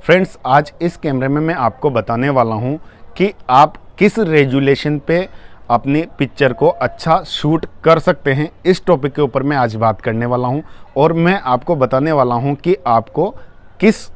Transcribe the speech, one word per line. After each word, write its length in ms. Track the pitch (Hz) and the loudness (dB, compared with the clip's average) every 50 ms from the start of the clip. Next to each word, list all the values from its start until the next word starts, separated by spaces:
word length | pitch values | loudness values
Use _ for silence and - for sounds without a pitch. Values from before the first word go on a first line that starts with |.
फ्रेंड्स, 360 | - - 165 185 190 - - - - | 2 2 2 2 2 -2 -6 -10 -2
आज 260 | 127 131 147 151 - - - | 2 2 2 2 0 -8 -6
इस 140 | 160 170 - | -6 -6 -6
कैमरे 320 | - - 156 135 127 131 135 | -4 -6 -4 -2 -2 -2 0
में 120 | 139 151 | 0 0
मैं 140 | 156 160 170 | -2 -2 -2
आपको 360 | 160 123 113 - - - 151 | -2 -2 -2 -2 -2 -4 -2
बताने 380 | 127 113 107 - 117 117 131 143 | -2 -2 -2 -2 -4 -2 -2 0
वाला 260 | 139 131 120 113 110 | 2 2 0 0 -2
हूं 220 | 107 117 127 147 156 - - - - - - - | -4 -4 -4 -6 -6 -10 -18 -20 -20 -20 -20 -4
कि 160 | - 180 208 - - - - | -2 -2 -2 -2 -8 -4 2
आप 260 | 123 135 151 151 - - - - - - | 4 4 4 4 2 -16 -20 -20 -2 0
किस 200 | 185 208 - 226 | 0 2 2 0
रेजोल्यूशन 800 | 220 165 156 151 139 135 127 139 135 139 139 - - 151 151 143 | 0 4 4 4 4 4 2 0 2 2 0 0 0 -4 -4 -4
पे 300 | - - 165 175 185 - - - - - - - - - | -2 -2 -2 -2 -2 -6 -12 -18 -18 -20 -20 -20 -4 -2
अपनी 340 | 120 117 - 135 143 151 165 - - - | -2 0 0 0 0 0 -2 -4 -4 -4
पिक्चर 340 | 143 123 - - 143 131 | -4 -4 0 0 0 0
को 160 | 123 - 147 165 | 2 2 0 0
अच्छा 480 | 175 - 131 120 - - - 165 160 185 | 0 0 -6 -6 -6 -6 -2 0 0 0
शूट 440 | 165 - - - - 147 160 156 - - - - - | 0 -6 -8 -4 -2 0 0 0 -2 -8 -14 -2 2
कर 140 | 156 165 160 | 4 4 4
सकते 340 | - 185 165 - - 143 | 4 0 -2 0 -2 -2
हैं। 160 | 135 139 151 165 - - - | 0 0 -2 -4 -6 -4 0
इस 180 | 170 185 - - | 0 0 2 2
टॉपिक 280 | 185 175 139 135 143 - | 0 0 2 0 -4 -2
के 80 | 151 | -2
ऊपर 200 | 147 127 117 135 | -2 -2 -2 -2
मैं 140 | 131 143 151 | -2 0 0
आज 180 | 139 123 117 110 | 0 0 0 0
बात 240 | 110 113 110 107 - | 0 0 0 0 -2
करने 260 | - 120 110 113 120 | -4 -4 -4 -2 -2
वाला 220 | 120 123 123 123 123 | -2 -2 -2 -2 -2
हूं 140 | 131 151 156 - - - - - - | -4 -4 -8 -10 -18 -20 -20 -8 -2
और 160 | 131 147 160 165 | 0 2 2 2
मैं 240 | 165 165 170 196 196 - | 2 2 2 0 0 -2
आपको 300 | 127 127 - - - 175 | -2 -2 -2 0 -2 0
बताने 360 | 147 131 113 131 131 143 160 | 0 0 0 0 0 0 0
वाला 220 | 156 143 127 123 120 | 2 2 2 0 0
हूं 200 | 120 127 139 143 | -2 -2 -2 -4
कि 220 | 139 - 170 190 - - 123 | -2 -2 -2 -2 0 0 0
आपको 400 | 117 113 110 - - 143 165 214 - - - - - - - - - - | 0 0 0 -2 -4 -4 -4 -4 -4 -12 -18 -18 -20 -20 -20 -20 -6 2
किस 260 | 180 220 220 - - - - | 2 2 2 0 -8 -16 -16